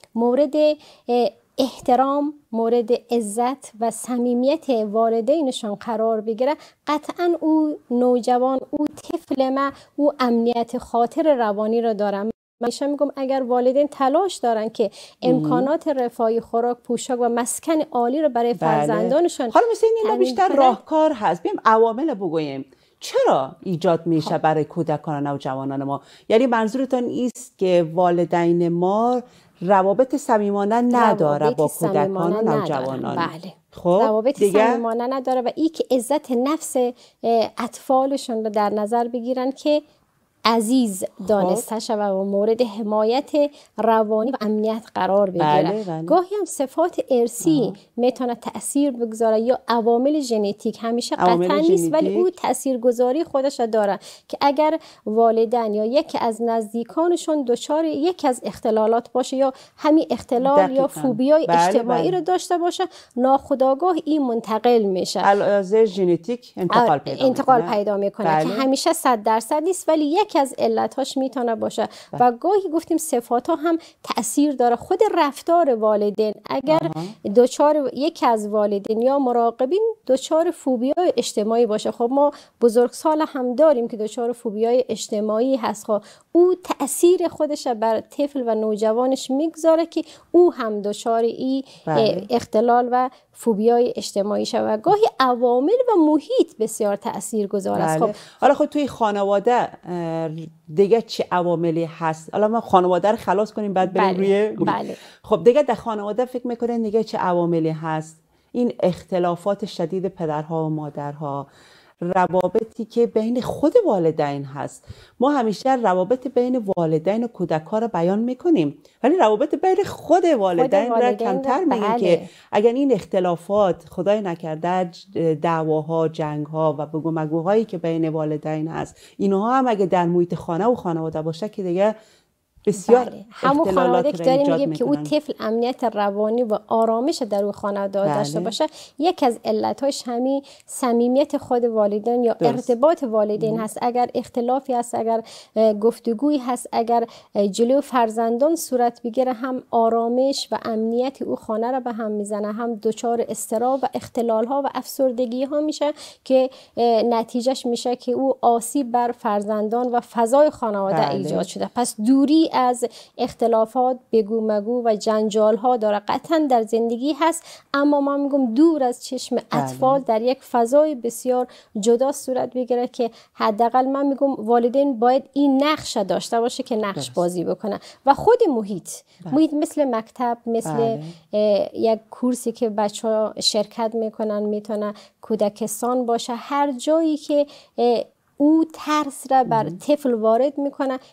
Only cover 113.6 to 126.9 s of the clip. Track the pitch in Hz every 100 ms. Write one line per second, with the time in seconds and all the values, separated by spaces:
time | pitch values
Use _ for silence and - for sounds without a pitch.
113.6 | 294 494 381 202 165 156 147 143 143 139
114.6 | 131 - _ - - _ 247 294 226 196
115.6 | 262 262 220 185 185 254 277 247 247 254
116.6 | 202 185 165 160 160 214 240 - 175 160
117.6 | 160 220 233 180 170 202 233 254 349 302
118.6 | 147 143 _ _ 247 359 226 214 311 294
119.6 | 381 370 392 - - 339 349 277 190 175
120.6 | 262 196 240 226 247 208 220 196 269 269
121.6 | 359 190 202 233 180 165 - - _ 208
122.6 | 226 240 285 220 - 196 180 170 - 202
123.6 | 196 165 - - 180 214 196 165 165 156
124.6 | 170 185 180 170 - - 165 156 165 165
125.6 | 156 156 151 165 160 160 151 151 147 156
126.6 | 160 143 151